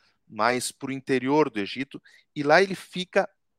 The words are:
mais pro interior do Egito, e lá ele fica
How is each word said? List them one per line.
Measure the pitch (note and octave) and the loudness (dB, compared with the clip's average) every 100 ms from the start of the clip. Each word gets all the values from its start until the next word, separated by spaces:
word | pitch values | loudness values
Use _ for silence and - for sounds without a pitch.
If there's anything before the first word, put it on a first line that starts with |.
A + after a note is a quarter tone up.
| _ _ _ | _ _ _
mais | G#2+ A2+ B2 - | 0 2 2 -4
pro | - C3+ | -10 -10
interior | C3+ - C3 B2+ D3+ C#3+ | -10 -2 -2 2 2 0
do | G#2+ | -2
Egito, | G2 B2 C3+ - _ - _ | -8 -8 -10 -12 _ -20 _
e | - | -6
lá | C#3+ E3 | 4 4
ele | G3 F#3 | 4 -4
fica | - F3+ F3+ G3+ F#3 _ _ | -12 -10 -4 -2 -2 _ _